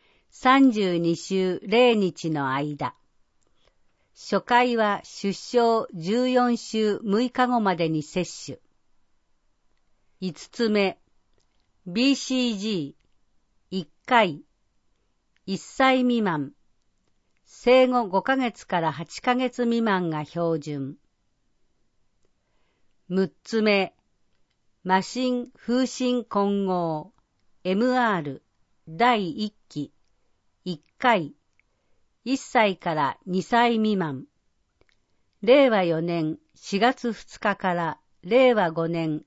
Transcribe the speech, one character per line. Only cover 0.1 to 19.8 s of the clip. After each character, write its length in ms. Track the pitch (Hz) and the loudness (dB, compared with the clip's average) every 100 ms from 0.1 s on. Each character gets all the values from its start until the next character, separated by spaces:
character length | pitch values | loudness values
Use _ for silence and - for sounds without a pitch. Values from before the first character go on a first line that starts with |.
| _ _ | _ _
三 420 | - 254 269 269 | 0 4 6 6
十 280 | 214 190 175 | 4 0 0
二 180 | 170 170 | 0 -2
週 440 | - 190 185 180 | -2 -2 -2 -4
零 320 | 196 226 247 220 | 0 4 4 4
日 340 | 185 - 165 | 0 -2 -4
の 220 | 151 135 | -4 -2
間。 420 | 135 147 147 135 - _ _ _ _ _ _ _ _ _ _ _ | -4 -4 -6 -10 -10 _ _ _ _ _ _ _ _ _ _ _
初 280 | - - 196 | -20 -4 -4
回 340 | - 240 247 233 | 2 2 2 2
は 240 | 208 202 | 0 -2
出 300 | - - 202 | -8 -6 -6
生 540 | 180 - 240 233 226 185 | -6 -2 2 4 2 -2
十 340 | 175 165 233 254 | -8 -2 0 2
四 300 | 254 247 233 | 2 2 -2
週 420 | - 220 214 202 | -4 -2 -2 -2
六 280 | 220 208 254 | 0 0 0
日 160 | - 247 | 0 0
後 140 | 240 | 2
ま 140 | 202 | 0
で 140 | 170 165 | 0 -2
に 140 | 156 | -2
接 280 | 147 185 165 - | -4 -6 -6 -8
種。 140 | - - _ _ _ _ _ _ _ _ _ _ _ _ _ _ _ _ | -16 -16 _ _ _ _ _ _ _ _ _ _ _ _ _ _ _ _
五 280 | 185 151 - | -10 -10 -12
つ 180 | - 226 | -4 0
目、 320 | 208 196 - _ _ _ _ _ _ _ _ 175 | 2 0 -4 _ _ _ _ _ _ _ _ -8
ビ 260 | 185 269 | 0 2
ー 20 | |
シ 360 | 262 - 254 247 | 2 -2 -2 -2
ー 80 | 202 | -2
ジ 380 | 214 190 139 - _ _ _ _ _ _ _ | -4 -6 -6 -12 _ _ _ _ _ _ _
ー、 80 | 185 | -10
一 100 | 151 _ | -10 _
回。 380 | - 240 190 147 - _ _ _ _ _ _ _ _ _ - | 0 2 2 -2 -14 _ _ _ _ _ _ _ _ _ -8
一 100 | 190 | -8
歳 440 | - - 262 262 | -6 0 2 4
未 200 | 247 233 | 2 2
満。 320 | 202 151 143 - _ _ _ _ _ _ _ _ _ | 0 -2 -6 -12 _ _ _ _ _ _ _ _ _
生 360 | - 240 262 254 | -4 4 6 6
後 180 | 247 208 | 2 0
五 160 | 190 | -2
ヶ 140 | - 269 | 0 -2
月 280 | 247 - | -2 -6
か 160 | - 180 | -6 -2
ら 120 | 160 | -2
八 280 | 139 170 - | -4 -10 -6
ヶ 140 | 254 | -2
月 300 | 247 254 247 | -2 -2 -2
未 180 | 240 233 | -2 0